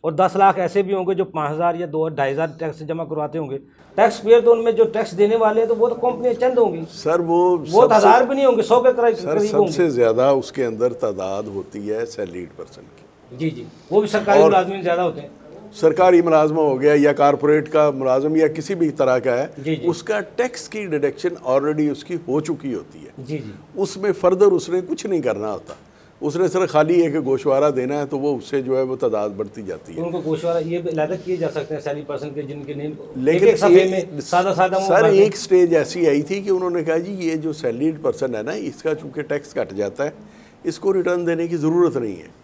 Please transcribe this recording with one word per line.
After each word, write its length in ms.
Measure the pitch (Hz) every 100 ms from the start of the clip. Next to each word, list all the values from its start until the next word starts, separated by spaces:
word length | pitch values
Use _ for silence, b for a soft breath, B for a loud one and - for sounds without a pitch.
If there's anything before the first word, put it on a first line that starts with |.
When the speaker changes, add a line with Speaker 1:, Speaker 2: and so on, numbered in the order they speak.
Speaker 1:
और 100 | 156
दस 220 | 151 185 185
लाख 220 | 196 185
ऐसे 240 | 175 202
भी 100 | 190
होंगे 220 | 196 180
जो 100 | 190
पाँच 280 | 185 165 147
हज़ार 240 | 156 170 165
या 100 | 175
दो 220 | 156 160
ढाई 240 | 143 135
हज़ार 240 | 139 160 160
टैक्स 220 | 165 151
जमा 220 | 156 160
करवाते 340 | 160 151 147 160
होंगे। 180 | 143 135 - b b -
टैक्स 220 | 220 196
पेयर 220 | 202 233
तो 120 | 233
उनमें 240 | 226 233 214
जो 80 |
टैक्स 300 | 220 214 208
देने 220 | 170 208 226
वाले 240 | 220 214
हैं, 80 | 226
तो 60 |
वो 140 | 208 240
तो 60 |
कंपनियां 400 | 233 247 - 247
चंद 240 | 233 254 247
होंगी। 260 | 214 165
Speaker 2:
सर, 360 | 160 - 156 170
वो 380 | 170 170 180 175
Speaker 1:
वो 240 | 151 190
Speaker 2:
सबसे, 140 | 254 214
Speaker 1:
हज़ार 300 | 208 233 247
भी 80 |
नहीं 120 | 277 269
होंगे, 160 | 226
सौ 180 | 214 240
के 120 | 254
करीब, 240 | 247 233 180
Speaker 2:
सर, 100 | 175
Speaker 1:
करीब 240 | 156 208
Speaker 2:
सबसे 60 | -
Speaker 1:
होंगे। 320 | 190 160 170
Speaker 2:
ज़्यादा 440 | 123 117 113 131
उसके 300 | 135 - -
अंदर 300 | 123 110 123
तादाद 540 | 110 113 98 95 98 107
होती 400 | 98 92 107 104
है 200 | 107 117
सैलरीड 420 | - 95 87 87
पर्सन 340 | - 82 -
की। 540 | - - - _ _ 127
Speaker 1:
जी, 140 | 160
जी, 160 | 123 - - -
वो 80 | 208
भी 80 | 214
सरकारी 300 | 208 208 202
Speaker 2:
और 60 |
Speaker 1:
मुलाजमीन 380 | 160 190 175 196
ज़्यादा 200 | 175 175
होते 180 | 175 143
हैं। 100 | 139 - - - - -
Speaker 2:
सरकारी 420 | 160 180 185 175
मुलाजमा 400 | 170 160 156 160
हो 160 | 151 131
गया 160 | 147
या 180 | 147 147
कॉरपोरेट 560 | 143 143 139 147 151 151
का 220 | 156 151
मुलाजम 460 | 135 131 127 147 160
या 120 | 156
किसी 260 | 160 156
भी 160 | 185 160
तरह 280 | - 135 127
का 140 | 123
है, 220 | 123 147 -
Speaker 1:
जी, 160 | 139 156
जी। 120 | 147
Speaker 2:
उसका 320 | 165 - 208
टैक्स 480 | - - 254 247 -
की 180 | 214 196
डिडक्शन 440 | 151 143 - 180
already 640 | 175 131 131 143 151 147
उसकी 220 | 143 -
हो 260 | 170 170 143
चुकी 320 | 151 151 139
होती 260 | 104 76 82
है। 260 | 73 -
Speaker 1:
जी, 140 | 127 151
जी। 160 | 110 101 - -
Speaker 2:
उसमें 340 | 196 190 202
फर्दर 340 | 185 180 180 202
उसने 340 | 180 - 180
कुछ 260 | 180 - 214
नहीं 140 | 175
करना 280 | 127 101 107
होता, 280 | 95 - - - b b b
उसने 260 | 151 165 185
सिर्फ 220 | 185 180
खाली 240 | 151 156
एक 280 | 175 165 151
गोशवारा 480 | 131 135 147 135 147
देना 240 | 131 127
है, 120 | 143 139
तो 120 | 143
वो 180 | 143 135
उससे 260 | - 139
जो 140 | 127 131
है 60 |
वो 140 | 131 127
तादाद 340 | 127 107 104
बढ़ती 320 | 98 104 113
जाती 320 | 98 80 -
है। 80 | -
Speaker 1:
उनको 180 | 170 170
गोशवारा 380 | 156 151 170 170
ये 200 | 160 175
भी 120 | 170
अलग 340 | 156 151 185
किए 120 | 180 180
जा 120 | 160
सकते 260 | 156 139
हैं 60 | 156
सैलरी 220 | 147 147
पर्सन 240 | 147 139 147
के, 160 | 139
जिनके 320 | 139 143 139
नेम 180 | 143 147 151 - 131
Speaker 2:
लेकिन 320 | 131 170 202
Speaker 1:
एक 80 | 214
सफ़े 260 | 196 180
Speaker 2:
एक 300 | 190 190 170
Speaker 1:
में 80 | 147
सादा 340 | 139 175 185
सादा 240 | 170 185 190
वो 100 | 196
Speaker 2:
सर, 140 | 180
Speaker 1:
भर 80 | 220
दें। 80 | 196
Speaker 2:
एक 180 | 208 208
स्टेज 380 | - 185 175
ऐसी 320 | 165 139 180 165
आई 160 | 143
थी 200 | 143 196
कि 80 | 196
उन्होंने 340 | 185 185 175
कहा, 140 | 156 160
"जी, 140 | 175
ये 240 | 196 165 160
जो 160 | 156
सैलरीड 500 | 151 127 117 156 151
पर्सन 320 | 147 - 131
है 80 | 113
ना, 100 | 110
इसका 420 | 208 180 - 160
चूँकि 280 | 156 156 131
टैक्स 300 | 147 143 143
कट 200 | - 104
जाता 320 | 98 101 98
है, 100 | 147 - B B B B 175
इसको 240 | 156 196
रिटर्न 340 | 190 175 175
देने 240 | 170 165 170
की 80 | 170
ज़रूरत 400 | 156 170 170 135
नहीं 200 | 113 90
है।" 120 | 80 -